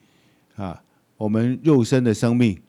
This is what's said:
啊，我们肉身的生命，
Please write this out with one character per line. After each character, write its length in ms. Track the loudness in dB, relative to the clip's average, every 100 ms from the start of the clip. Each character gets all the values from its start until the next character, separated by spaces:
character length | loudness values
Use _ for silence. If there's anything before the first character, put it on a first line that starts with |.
| _ _ _ _ _ -14
啊， 260 | -12 -12 _ _ _ _
我 120 | -4
们 300 | -2 -2 -2
肉 220 | 2 2
身 200 | 2 0
的 80 | 0
生 240 | 0 0 2
命， 240 | 0 -2